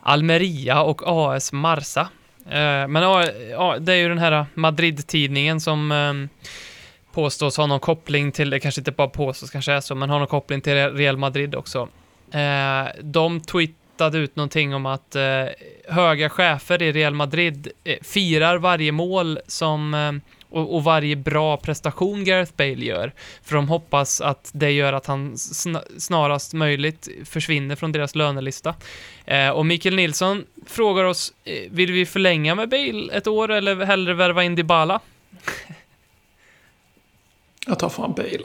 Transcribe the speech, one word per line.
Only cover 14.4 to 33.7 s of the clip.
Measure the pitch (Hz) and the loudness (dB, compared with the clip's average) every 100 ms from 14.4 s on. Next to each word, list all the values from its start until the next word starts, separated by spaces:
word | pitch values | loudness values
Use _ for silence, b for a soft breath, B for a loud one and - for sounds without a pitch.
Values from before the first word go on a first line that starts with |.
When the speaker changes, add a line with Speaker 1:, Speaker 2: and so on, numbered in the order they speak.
| 143 160 143 | -2 0 0
Speaker 1:
om | 139 135 | -2 -4
att, | 135 _ 139 | -6 _ -2
eh, | 135 135 131 - - - - | 0 0 -2 -8 -18 -20 -4
höga | 160 175 151 151 | 2 4 4 0
chefer | - 180 143 - 175 | 4 2 2 0 0
i | 165 | 2
Real | 151 151 | 2 0
Madrid, | 147 147 156 170 143 147 - | 0 -2 0 0 -2 -12 -14
eh, | - 147 | -6 -6
firar | - 208 185 156 160 175 | -2 0 2 4 4 4
varje | 180 170 151 | 2 2 2
mål | 151 180 190 170 156 - | 0 0 0 0 -4 -8
som, | - 160 151 151 | -4 0 0 -2
eh, | 151 147 143 - b - | -2 -2 -4 -10 b -8
och, | - 165 | -4 -2
och | 170 | 0
varje | 151 160 147 147 | 4 4 2 -2
bra | 135 151 156 147 | 0 0 0 0
prestation | - 147 156 - 185 208 | -4 -4 -4 -2 -2 0
Gareth | 190 185 175 - | 2 2 0 -2
Bale | 139 127 | -2 -2
gör. | 120 87 117 - B B | -4 -4 -4 -8 B B
För | - | -2
de | 151 143 | 0 2
hoppas | 165 165 143 139 - | 0 0 0 0 -2
att | 139 139 - | -2 -4 -8
det | 151 147 | -2 0
gör | 143 143 | 2 2
att | 135 - | 0 -4
han | 139 139 | -6 -6
sna-, | 123 - - 180 160 - - | -8 -10 -6 -4 -6 -8 -12
snarast | - 170 147 143 - | -2 2 2 0 -4
möjligt | 160 151 143 151 160 - - | -2 0 2 -2 -6 -14 -16
försvinner | 139 160 151 151 139 143 | -8 -6 -2 -2 -2 -4
från | 160 | -4
deras | 151 143 | -2 -2
lönelista. | 156 151 139 131 135 156 170 B B B B | 0 0 0 -6 -6 -8 -8 B B B B
Eh, | - 139 139 | -2 2 4
och | 139 156 | 4 2
Mikael | 170 190 190 | 2 2 2
Nilsson | 175 147 185 202 - - - | 0 2 0 -2 -6 -20 -14
frågar | - 214 190 | 0 2 4
oss, | 185 175 - _ | 2 0 -6 _
eh, | - - 90 | -10 -10 -8
vill | 170 180 | 0 2
vi | 180 175 | 2 0
förlänga | 196 190 165 151 | 2 4 4 2
med | 180 233 | 0 0
Bale | 262 277 214 - | 0 0 -4 -4
ett | 202 208 | -4 0
år | 214 220 | 0 2
eller | 214 196 | 2 0